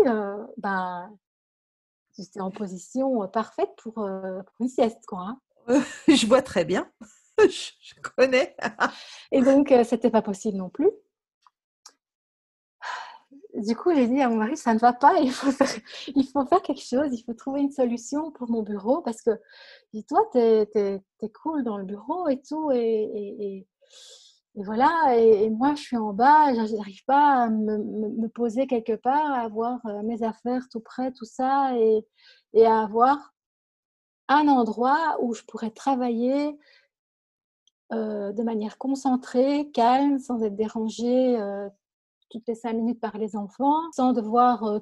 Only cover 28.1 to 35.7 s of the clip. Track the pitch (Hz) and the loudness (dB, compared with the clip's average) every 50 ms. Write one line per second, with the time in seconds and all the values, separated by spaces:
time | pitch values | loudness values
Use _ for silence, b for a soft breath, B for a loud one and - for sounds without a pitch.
28.1 | 233 233 226 226 - 233 240 233 208 247 269 262 262 233 226 233 220 214 - 247 | -4 -6 -6 -6 -4 -4 -4 -2 -2 -2 -2 0 -2 -2 -2 -4 -6 -4 -2 0
29.1 | 269 294 311 294 277 247 233 220 208 220 226 240 254 240 - 220 208 208 208 220 | 0 0 0 0 -2 -4 -4 -4 -4 -4 -4 -4 -4 -6 -8 -8 -8 -6 -6 -6
30.1 | 233 208 226 226 220 - _ 240 247 254 254 - - 226 226 - - - 254 262 | -4 -4 -4 -6 -6 -6 _ -4 -4 -4 -6 -8 -12 -14 -14 -12 -10 -6 -6 -6
31.1 | 254 - 226 220 - - 254 262 269 277 277 262 254 233 220 220 220 214 220 - | -6 -10 -14 -16 -8 -4 -2 0 0 0 0 0 0 2 2 4 2 2 0 -6
32.1 | b b b b b b b _ - 208 226 226 226 220 220 202 214 226 240 262 | b b b b b b b _ 4 4 6 6 6 2 0 0 2 2 4 4
33.1 | 285 285 - - _ _ _ _ _ _ _ _ _ _ _ _ _ _ _ _ | 4 0 -2 -10 _ _ _ _ _ _ _ _ _ _ _ _ _ _ _ _
34.1 | _ _ _ - 262 294 302 294 277 254 233 220 202 214 240 262 285 320 330 311 | _ _ _ 0 2 4 4 4 4 4 2 0 -2 -2 0 2 2 2 0 -2
35.1 | - - - 240 226 - - - - 214 226 220 | -2 -2 -4 -4 -4 -6 -10 -14 -12 -10 -8 -8